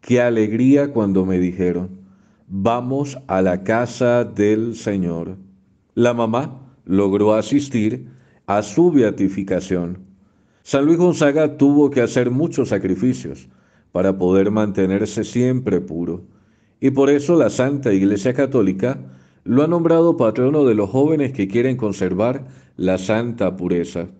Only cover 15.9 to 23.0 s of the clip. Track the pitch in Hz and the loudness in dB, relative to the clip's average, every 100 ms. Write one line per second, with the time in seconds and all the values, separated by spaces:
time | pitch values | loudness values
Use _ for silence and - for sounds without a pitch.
15.9 | 80 87 87 - _ _ _ _ _ 135 | -8 -6 -8 -12 _ _ _ _ _ -2
16.9 | 135 139 143 143 170 117 98 127 143 127 | 2 2 2 2 2 2 0 -2 -2 0
17.9 | 98 98 101 127 127 135 131 98 95 120 | 2 2 0 -2 -2 0 0 0 0 -4
18.9 | 135 65 - _ _ - 123 156 175 165 | -4 -12 -20 _ _ -2 0 2 0 2
19.9 | 165 170 165 117 110 127 151 135 107 98 | 4 4 4 0 2 0 4 4 2 0
20.9 | 131 147 156 135 131 95 104 123 127 107 | 0 2 2 -2 -2 -2 0 0 -2 -4
21.9 | 95 92 90 113 135 - - _ - 90 | -4 -4 0 -2 -2 -10 -20 _ -4 -2
22.9 | 92 | -2